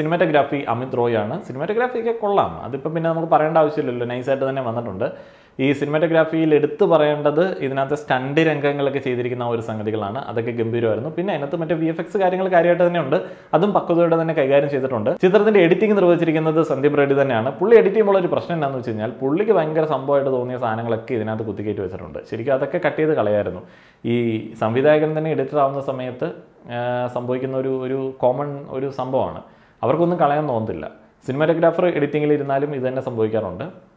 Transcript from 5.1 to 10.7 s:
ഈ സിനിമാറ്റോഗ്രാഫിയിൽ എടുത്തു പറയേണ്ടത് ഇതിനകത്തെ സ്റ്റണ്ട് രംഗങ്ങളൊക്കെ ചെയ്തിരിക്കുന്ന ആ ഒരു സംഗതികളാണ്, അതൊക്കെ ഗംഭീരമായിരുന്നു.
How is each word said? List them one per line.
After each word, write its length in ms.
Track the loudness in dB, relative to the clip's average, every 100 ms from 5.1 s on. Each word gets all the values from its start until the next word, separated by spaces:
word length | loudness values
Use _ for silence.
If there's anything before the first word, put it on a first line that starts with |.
| -6 -18 -20 _ -2
ഈ 20 | 0 0
സിനിമാറ്റോഗ്രാഫിയിൽ 720 | 0 0 2 2 2 2 4 4
എടുത്തു 260 | 2 2 4
പറയേണ്ടത് 500 | 4 4 2 2 2 0 0
ഇതിനകത്തെ 320 | -4 -2 -2 -2
സ്റ്റണ്ട് 400 | -2 -2 0 0 2
രംഗങ്ങളൊക്കെ 520 | 2 0 0 -2 -2
ചെയ്തിരിക്കുന്ന 400 | -2 -2 -2 -4 -2
ആ 20 |
ഒരു 80 | -2 -4
സംഗതികളാണ്, 520 | -6 -4 -4 -4 -6 -6
അതൊക്കെ 220 | -4 -4 -2
ഗംഭീരമായിരുന്നു. 500 | -2